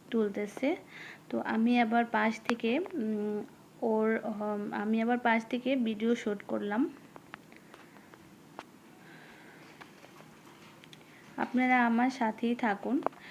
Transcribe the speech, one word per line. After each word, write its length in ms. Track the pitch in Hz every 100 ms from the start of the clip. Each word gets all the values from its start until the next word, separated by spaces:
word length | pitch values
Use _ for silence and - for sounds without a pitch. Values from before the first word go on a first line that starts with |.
| -
তুলতেছে। 680 | 233 208 208 208 - 269 349 - - - - -
তো 120 | 226
আমি 400 | - 226 226 240
আবার 240 | 226 233
পাশ 360 | 233 220 214 220
থেকে, 400 | - 233 226 262 392
উম, 480 | 359 220 214 208 208 - - - -
ওর, 380 | 233 220 220 226
উম, 480 | - 208 208 208 214
আমি 300 | 220 208 220
আবার 160 | 226 240
পাশ 220 | 240 226 226
থেকে 260 | 247 254 269
ভিডিও 380 | 226 208 226
শ্যুট 280 | 240 220 202
করলাম। 400 | - 220 208 214 311 - - - - - - - - - - - - - - - - - - - - - - - - - - - - - - - - - - - - - - - - - - - - -
আপনারা 500 | 226 247 254 254 240
আমার 240 | 233 247
সাথেই 440 | 262 220 214 233
থাকুন, 420 | 240 226 202 208 269 - - -